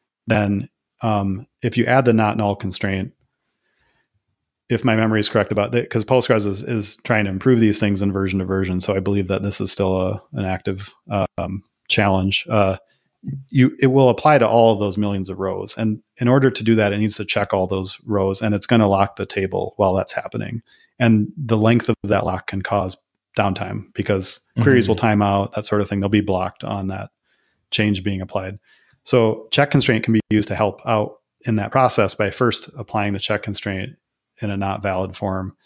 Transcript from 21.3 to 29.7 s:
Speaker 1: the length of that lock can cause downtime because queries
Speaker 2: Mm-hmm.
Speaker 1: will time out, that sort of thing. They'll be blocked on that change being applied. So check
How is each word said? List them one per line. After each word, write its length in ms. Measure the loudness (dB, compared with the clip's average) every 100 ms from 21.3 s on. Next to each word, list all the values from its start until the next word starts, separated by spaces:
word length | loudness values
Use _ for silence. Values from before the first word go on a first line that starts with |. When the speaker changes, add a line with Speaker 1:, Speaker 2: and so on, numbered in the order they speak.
| -4
Speaker 1:
the 220 | -2 2
length 320 | 4 2 0
of 60 | -4
that 220 | 0 0 0
lock 220 | -4 -6
can 140 | -8
cause 340 | -2 -2 -2 -8 _ _ _ -2
downtime 540 | -2 -2 -6 -10 -10 -6
because 440 | -2 -2 -4 -8 _ 0
queries 240 | 4 4 4
Speaker 2:
Mm-hmm. 60 |
Speaker 1:
will 40 | 0
time 240 | 2 2
out, 320 | 2 0 -2
that 120 | -6 -2
sort 160 | -2
of 80 | -2
thing. 100 | -2
They'll 100 | 0
be 120 | 0
blocked 420 | 0 -2 -4 -8
on 240 | -10 -8 -8
that 220 | -8 -12 _ _ _ _ _ _
change 320 | 0 0 0
being 180 | -2 -6
applied. 380 | -6 -8 -8 -14 _ _ _ _
So 440 | 0 2 2 0 -2
check 200 | 0 2